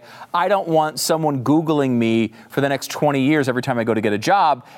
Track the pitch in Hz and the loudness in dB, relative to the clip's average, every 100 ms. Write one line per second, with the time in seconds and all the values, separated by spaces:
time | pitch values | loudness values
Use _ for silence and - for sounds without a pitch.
0 | - - - 175 185 196 165 160 156 143 | -8 -20 -6 -2 0 0 0 0 0 -2
1 | - 160 156 139 120 156 156 147 135 120 | -2 0 0 -2 0 0 2 0 2 2
2 | 113 113 107 - - - 139 135 - - | 2 2 0 -6 -10 -4 -2 -2 -6 -2
3 | 147 139 131 156 131 123 139 120 113 110 | 0 0 2 0 0 -2 -2 -2 0 0
4 | 107 104 160 196 160 127 - | 0 -2 0 2 2 0 -6